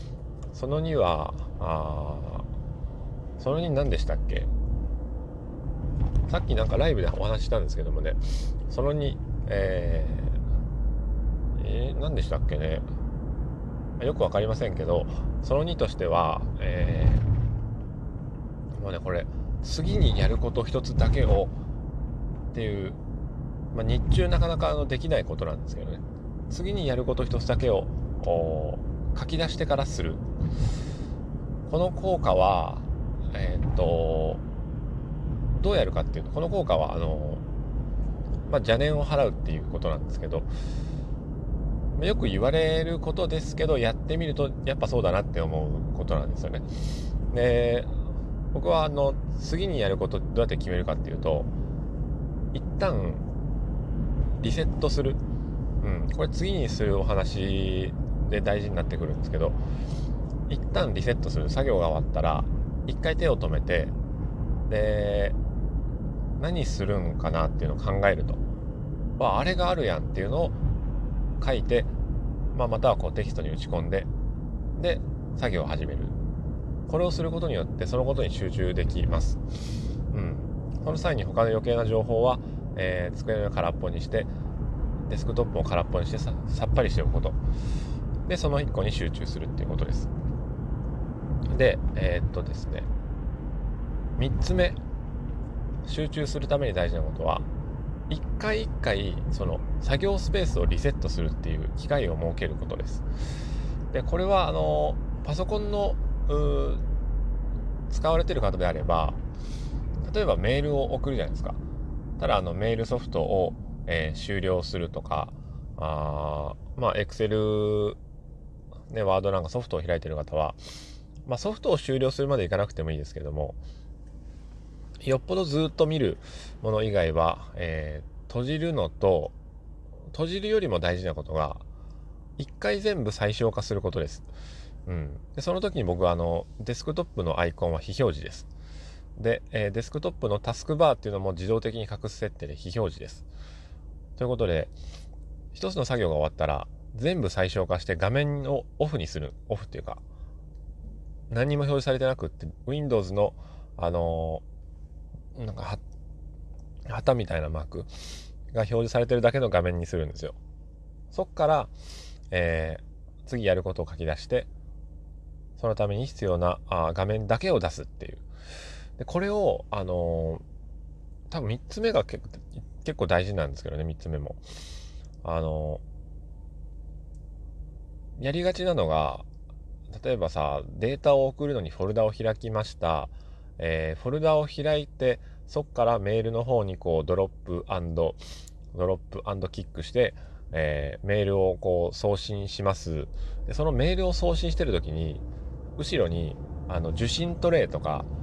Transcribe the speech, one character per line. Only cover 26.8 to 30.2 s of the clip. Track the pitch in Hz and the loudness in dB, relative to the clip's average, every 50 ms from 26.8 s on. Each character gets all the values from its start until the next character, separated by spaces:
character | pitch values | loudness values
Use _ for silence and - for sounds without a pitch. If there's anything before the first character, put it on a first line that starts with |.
| 170 | 2
や | 139 131 | 2 2
る | 123 127 | 2 2
こ | 135 127 | 2 2
と | - 127 | 2 2
一 | - - 117 | 2 2 2
つ | - | 2
だ | - 123 | 2 2
け | - 131 123 | 4 4 4
を、 | 104 92 - - - - - - - - - | 4 4 2 0 -2 -2 -2 -2 -2 0 2
お | 87 87 85 85 80 80 78 78 - - - - - - - - - - | 2 2 4 2 2 0 0 0 -2 -2 -2 -2 -4 -4 -2 0 0 0
ー、 | - | 0
書 | - | 0
き | - 165 | 0 0
出 | 165 165 160 | 0 0 0
し | - | 0
て | - 165 | 0 0
か | - 143 | 2 2
ら | 135 139 | 2 2
す | 131 - - | 0 0 -2
る。 | - 82 78 - | -2 -2 -2 -2